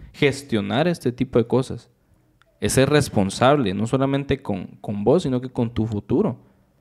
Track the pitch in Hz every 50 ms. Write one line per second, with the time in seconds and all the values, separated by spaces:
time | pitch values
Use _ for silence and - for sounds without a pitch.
0 | - - - - 147 139 127 - - - 117 104 98 101 104 131 160 180 165 -
1 | - 127 120 - 127 - - 123 113 - 117 127 131 - - - - _ _ _
2 | _ _ _ _ _ _ _ _ _ _ _ _ 101 104 - 127 135 139 151 147
3 | 139 - - 104 95 98 - - 120 131 147 147 117 95 95 101 110 117 139 131
4 | 135 135 139 139 139 139 143 123 - - 101 92 - - - - - - 101 101
5 | 104 120 147 185 180 139 127 123 127 127 - - 120 113 120 113 110 113 107 101
6 | - - 120 160 214 127 - - - _ _ _ _ _ _ _